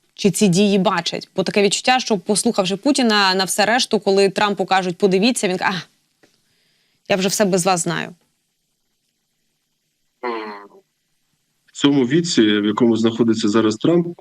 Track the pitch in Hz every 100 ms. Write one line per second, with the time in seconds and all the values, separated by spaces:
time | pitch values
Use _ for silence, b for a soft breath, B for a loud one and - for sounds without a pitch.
0 | _ - 202 170 208 175 208 196 190 185
1 | 170 - - - 185 208 196 - - 254
2 | - 208 - 208 240 208 185 190 277 294
3 | 240 208 196 190 185 - 202 240 - 214
4 | 202 196 196 196 208 196 185 190 185 175
5 | 202 185 220 247 202 185 - 180 - _
6 | _ _ _ _ _ _ _ _ _ _
7 | - 190 190 - 208 185 175 180 175 160
8 | - 175 _ _ _ _ _ _ _ _
9 | _ _ _ _ _ _ _ _ _ _
10 | _ _ 123 113 107 104 101 _ _ _
11 | _ _ _ _ _ _ _ - 143 143
12 | 123 156 175 - 107 104 104 104 117 110
13 | 110 113 117 107 107 110 107 107 147 170
14 | 170 -